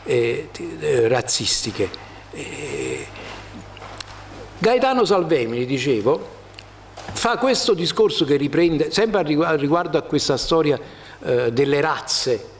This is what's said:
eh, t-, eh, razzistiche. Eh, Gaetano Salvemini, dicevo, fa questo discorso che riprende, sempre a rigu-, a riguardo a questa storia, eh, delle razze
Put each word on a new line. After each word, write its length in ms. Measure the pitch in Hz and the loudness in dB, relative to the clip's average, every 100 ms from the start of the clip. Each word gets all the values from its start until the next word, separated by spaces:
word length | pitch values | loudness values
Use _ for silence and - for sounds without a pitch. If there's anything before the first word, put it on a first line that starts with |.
eh, 440 | - 123 117 - 78 | 0 0 2 -2 -8
t-, 240 | - 170 160 | -12 -12 -6
eh, 300 | 151 131 113 | 0 2 4
razzistiche. 800 | 123 - - 107 - 113 98 95 - - - - | 2 2 -2 0 -2 -4 -2 -4 -4 -18 -20 -16
Eh, 760 | - - - 147 - - - - - - - - - - - - - - - - - - - | -12 -12 -10 -8 -6 -6 -6 -8 -14 -14 -14 -16 -16 -16 -16 -16 -14 -14 -16 -16 -16 -16 -2
Gaetano 460 | 220 254 262 254 | 2 4 4 2
Salvemini, 600 | 185 196 165 156 113 120 127 | 4 2 4 2 2 -2 -2
dicevo, 640 | 135 139 113 107 175 - - - - - - - | -2 2 2 2 0 -2 -16 -20 -20 -20 -20 -20
fa 420 | - - - 233 233 | -16 -10 -2 0 2
questo 380 | 262 247 - | 2 2 2
discorso 500 | 185 170 - 143 - | 2 0 4 2 4
che 120 | 147 143 | 2 2
riprende, 560 | 143 147 170 151 151 | 2 2 2 2 0
sempre 260 | - 226 202 | 2 2 2
a 40 | |
rigu-, 180 | 151 151 | 2 2
a 140 | 165 156 | 2 2
riguardo 420 | 143 170 175 151 | 2 2 2 -2
a 40 | |
questa 340 | - 147 - 131 | 0 -2 0 0
storia, 420 | - 165 151 131 - - - - | 2 2 4 0 -4 -18 -20 -10
eh, 320 | - 123 120 | -2 0 2
delle 280 | 117 139 143 | 2 2 2
razze 680 | 156 139 - - 131 113 - | 0 -2 -4 -2 0 -2 -4